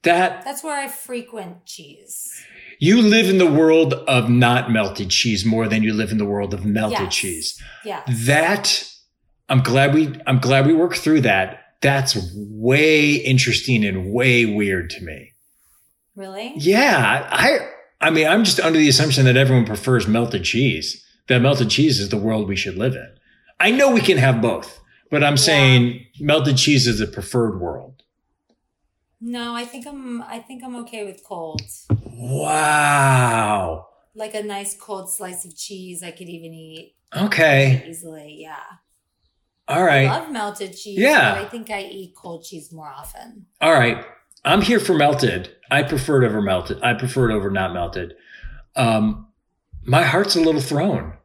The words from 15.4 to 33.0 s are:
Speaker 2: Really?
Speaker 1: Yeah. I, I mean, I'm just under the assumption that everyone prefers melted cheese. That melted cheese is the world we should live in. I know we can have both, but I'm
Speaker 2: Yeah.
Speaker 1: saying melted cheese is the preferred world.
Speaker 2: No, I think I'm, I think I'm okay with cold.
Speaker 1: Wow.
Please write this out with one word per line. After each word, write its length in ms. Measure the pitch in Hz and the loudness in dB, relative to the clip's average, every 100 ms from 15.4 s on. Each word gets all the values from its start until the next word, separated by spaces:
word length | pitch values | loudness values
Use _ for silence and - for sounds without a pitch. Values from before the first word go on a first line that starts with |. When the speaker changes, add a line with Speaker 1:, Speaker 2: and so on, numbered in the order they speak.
| _ _ _ _ _ _ _ 196 | _ _ _ _ _ _ _ -18
Speaker 2:
Really? 380 | 196 190 233 277 | -16 -14 -12 -4
Speaker 1:
Yeah. 720 | 151 208 277 175 110 131 - | 0 4 4 2 2 -2 -2
I, 380 | - - 269 - - _ _ | 0 2 0 -4 -16 _ _
I 120 | 156 | 0
mean, 160 | 160 156 | 2 2
I'm 180 | 202 220 | 2 2
just 160 | - | 2
under 180 | 160 160 | 2 4
the 80 | 151 | 4
assumption 380 | 127 151 135 131 | 4 2 4 4
that 100 | 127 | 4
everyone 300 | 135 131 110 | 4 4 2
prefers 420 | 104 - 127 95 | -2 0 0 2
melted 380 | 110 120 - 90 | 0 0 -4 -4
cheese. 600 | 110 131 80 - - _ _ - | 0 0 -2 -8 -12 _ _ 0
That 140 | 123 | 2
melted 280 | 131 143 110 | 4 2 0
cheese 300 | - 156 123 | 2 2 2
is 80 | 98 | -2
the 80 | 107 | -2
world 300 | 107 110 98 | -2 -2 -2
we 80 | 95 | -4
should 220 | 101 92 | -6 -4
live 160 | 123 131 | -4 -4
in. 180 | - _ _ _ _ _ | -12 _ _ _ _ _
I 120 | 190 | 0
know 200 | 254 277 | 4 4
we 100 | 233 | 4
can 160 | 190 160 | 2 4
have 240 | 131 120 | 4 2
both, 380 | 113 87 - - _ _ _ | 0 -2 -10 -20 _ _ _
but 100 | 147 | 0
I'm 120 | 147 | 2
Speaker 2:
Yeah. 40 | 143 | 2
Speaker 1:
saying 680 | 147 147 135 127 120 123 - - | 2 4 6 6 4 -2 -16 -8
melted 340 | 147 156 139 131 | 0 0 2 0
cheese 300 | - 139 117 | 2 2 2
is 120 | 107 | -2
the 80 | 110 | -4
preferred 520 | - 92 123 113 92 | -8 -6 -2 -2 -4
world. 440 | 87 73 - - _ _ _ _ _ _ _ _ _ _ _ _ | -8 -8 -14 -20 _ _ _ _ _ _ _ _ _ _ _ _
Speaker 2:
No, 320 | 233 240 240 | -10 -8 -8
I 120 | 240 240 | -8 -10
think 200 | 269 285 | -14 -16
I'm, 360 | 285 262 233 | -14 -10 -10
I 180 | - 233 | -10 -16
think 240 | - 254 | -16 -18
I'm 140 | 254 247 | -14 -14
okay 260 | 240 220 | -14 -12
with 220 | 202 190 _ | -14 -14 _
cold. 360 | 180 160 156 - - - - - 117 120 135 151 156 | -12 -10 -12 -14 -20 -4 -4 -4 -14 -8 -6 -2 0
Speaker 1:
Wow. 1300 | 151 147 147 143 | 2 2 2 2